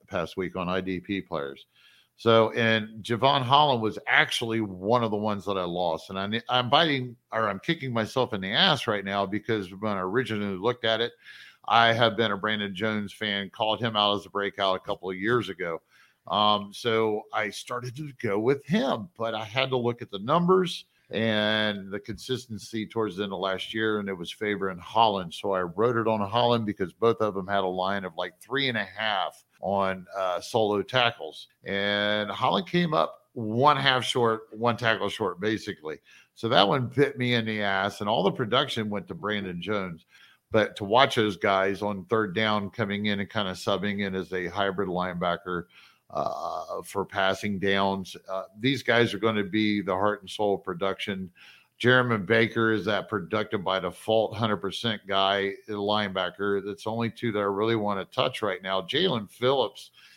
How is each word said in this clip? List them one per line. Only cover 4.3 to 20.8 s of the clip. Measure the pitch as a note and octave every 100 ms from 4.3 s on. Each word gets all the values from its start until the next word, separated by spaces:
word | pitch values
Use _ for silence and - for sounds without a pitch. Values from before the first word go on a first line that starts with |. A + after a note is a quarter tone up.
| - A#2 A2+
one | G#2 F#2 G2 A#2+
of | A2+
the | G#2
ones | G#2+ G2+ F#2+
that | F#2+
I |
lost. | F2+ F2 F2 D#2+ -
And | F#2+
I, | G2+ A2 -
I'm | B2+ B2
biting, | C#3+ E3 C3+ B2 A#2+ _
or | A2+ A2
I'm | F#2+
kicking | - D#3+ C3
myself | A#2 G#2 C3 A#2+
in | G2+
the | F#2
ass | B2+ F#3+ C#3 -
right | G#2
now, | G2 G2+ G2
because | G#2 - A2 F2+
when | F#2+ G#2+
I | G2
originally | F#2 A2+ A#2 G#2+ G2+ F#2
looked | A2 A#2+
at | A2+ A2
it, | A#2 - - - - - -
I | A2+ A#2
have | A2+ A#2 G#2
been | A2
a | G2+
Brandon | G#2+ G#2+ G2+ F#2
Jones | A2 G#2+ G2+
fan, | - G#2+ G2+ G2
called | - A2 G#2+
him | A#2+ G#2+
out | G#2 G2+
as | -
a |
breakout | G2+ G2+ F#2+ G2 F#2+
a |
couple | - G2 F#2
of | F#2
years | G#2 B2 F#2+
ago. | F2 F2 D#2+ - _ _ _ -
Um, | F#2+ G#2 G#2 G2+
so | - A#2+ A2+ A2 G#2+ -
I | A2 G#2+
started | - - B2 B2 A#2+
to | D3+ -
go | A2+ G2+
with | A#2 C#3 -
him, | G#3 C4+ C3 F#3 -
but | A2+
I | A2
had | A2 A#2 C3+
to | C3
look | A#2+ A#2+
at | A2+
the | G2
numbers | G#2+ E3 F3 F#3 F3+ -